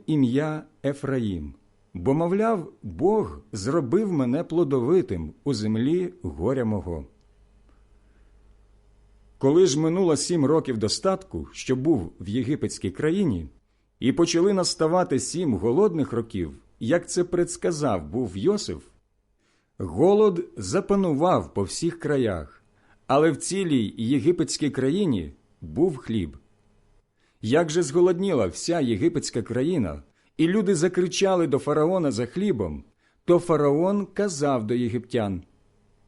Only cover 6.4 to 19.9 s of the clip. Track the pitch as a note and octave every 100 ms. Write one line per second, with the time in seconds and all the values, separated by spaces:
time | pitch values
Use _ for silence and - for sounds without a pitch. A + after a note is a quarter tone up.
6.4 | G2 C3+ A2+ G#2 F#2 D#2+ C2+ _ _ _
7.4 | _ _ _ _ _ _ _ _ _ _
8.4 | - _ _ _ _ _ _ _ _ _
9.4 | C3+ E3 F#3 C#3+ D#3+ F3 F3+ C#3+ - F3
10.4 | C3+ D#3 C3+ A2+ G#2 - F#3+ F#3+ - E2+
11.4 | D2 - - C3 D3 C3+ E2 - F#2 A#2
12.4 | B2 C#3 G#2 - G2 - D#3 F#3 F3 F2+
13.4 | D2+ - _ _ _ _ B2 C3+ E3+ E3
14.4 | G3 F#3+ F3 - D#3+ F3+ F3 E3+ - D#3+
15.4 | E3+ F#2+ G#2+ C#3 G#3+ E3 B2 A#2 A2+ G2
16.4 | D#2 - _ _ A2+ E3+ E3+ F3+ F3 F3
17.4 | E3+ - F3+ D#3 C#3+ F#2+ D2+ G#2+ A#2 F#2+
18.4 | C#3+ G3+ - D2+ - _ _ _ _ _
19.4 | _ _ _ - F#2+